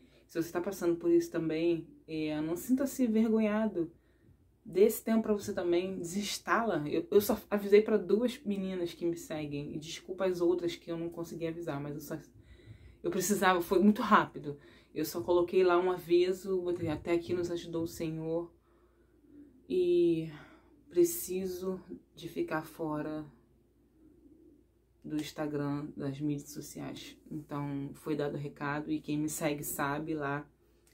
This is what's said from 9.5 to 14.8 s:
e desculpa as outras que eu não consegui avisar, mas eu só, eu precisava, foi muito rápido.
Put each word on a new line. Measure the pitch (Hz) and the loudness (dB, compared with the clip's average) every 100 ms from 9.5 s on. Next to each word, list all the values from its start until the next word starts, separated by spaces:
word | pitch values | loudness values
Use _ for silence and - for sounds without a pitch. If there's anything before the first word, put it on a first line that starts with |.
| 143 147 160 | -6 -6 -8
e | |
desculpa | 151 - - 185 190 | -10 -10 -8 -2 0
as | 175 | 2
outras | 170 175 170 - | 2 2 0 -4
que | - | -6
eu | 165 | -6
não | 170 | -6
consegui | 170 170 160 165 | -8 -10 -6 -6
avisar, | 165 165 143 | -6 -6 -6
mas | 147 151 | -6 -8
eu | |
só, | - 156 - - - - - - - - | -8 -10 -12 -20 -20 -20 -20 -20 -20 -8
eu | 175 | -4
precisava, | 185 185 196 185 180 | -2 0 2 4 4
foi | 170 185 | 4 6
muito | 202 208 | 6 4
rápido. | 226 196 151 143 147 143 - - | 6 6 6 -2 -10 -10 -14 -20